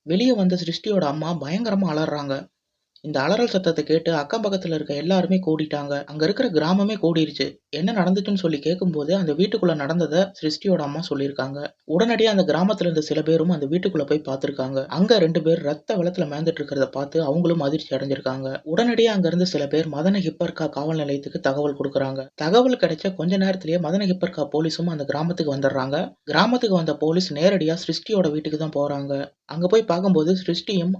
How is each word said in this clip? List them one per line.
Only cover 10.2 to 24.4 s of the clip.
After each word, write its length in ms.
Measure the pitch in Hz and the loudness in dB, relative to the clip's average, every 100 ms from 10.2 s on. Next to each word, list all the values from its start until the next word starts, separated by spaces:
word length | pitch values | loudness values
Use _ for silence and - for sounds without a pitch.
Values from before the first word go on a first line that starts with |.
| 190 | 0
சிருஷ்டியோட 460 | - 156 151 202 170 | -2 -4 -2 0 0
அம்மா 220 | 143 151 175 | 0 -6 -4
சொல்லியிருக்காங்க. 580 | 143 139 139 135 139 143 - - | -4 -2 -4 -6 -6 -10 -12 -2
உடனடியா 340 | 185 233 233 | 0 2 4
அந்த 200 | 220 196 | 4 4
கிராமத்துல 380 | 151 151 196 196 | 2 2 2 2
இருந்த 200 | 175 156 | 0 0
சில 220 | 156 156 | 0 -2
பேரும் 260 | 156 160 170 | 2 2 2
அந்த 180 | 156 139 | 0 0
வீட்டுக்குள்ள 400 | 175 196 165 139 | 0 0 -2 0
போய் 140 | 151 | -2
பார்த்திருக்காங்க. 640 | 143 135 143 139 131 135 131 | -2 -4 -4 -4 -4 -4 -4
அங்க 320 | 135 220 220 | 0 4 6
ரெண்டு 240 | 165 165 | 6 4
பேர் 160 | 156 165 | 2 2
ரத்த 380 | 143 151 - 208 | 0 -4 -2 0
வெள்ளத்துல 300 | 170 185 151 | 0 -2 -4
மிதந்துட்டு 340 | 147 165 - | -2 -2 -2
இருக்கிறத 260 | 139 139 131 | -4 -2 -2
பார்த்து 360 | 135 139 160 | -2 -2 -2
அவங்களும் 380 | 147 160 170 165 | 0 2 2 2
அதிர்ச்சி 360 | 139 156 - 135 | 0 -2 -2 -4
அடைஞ்சிருக்காங்க. 600 | 139 - 131 135 131 135 156 | -2 -2 -2 -4 -6 -8 -2
உடனடியா 380 | 175 240 226 | 0 2 4
அங்க 240 | 226 202 165 | 4 4 2
இருந்த 160 | 175 | 2
சில 220 | 180 151 143 | 0 0 0
பேர் 220 | 156 156 | 0 -2
மதன 300 | 143 180 202 | 0 0 2
ஹிப்பர்கா 500 | 160 - 170 165 151 | -2 -4 -6 -2 -4
காவல் 280 | 139 147 160 | -4 -4 -2
நிலையத்துக்கு 440 | 143 143 139 - | -2 -4 -6 -4
தகவல் 360 | 135 139 147 143 | -2 0 -2 -2
கொடுக்குறாங்க. 520 | 139 139 135 135 135 | -2 -2 -2 -4 -10
தகவல் 420 | - 151 220 262 247 | -6 2 4 4 2
கிடைச்ச 380 | 165 160 196 | 0 0 -4
கொஞ்ச 220 | 185 170 196 | -2 0 2
நேரத்திலேயே 420 | 190 185 156 175 | 2 0 -2 -2
மதன 280 | 160 196 196 | 0 0 0
ஹிப்பர்கா 420 | 180 175 - | 0 -2 -2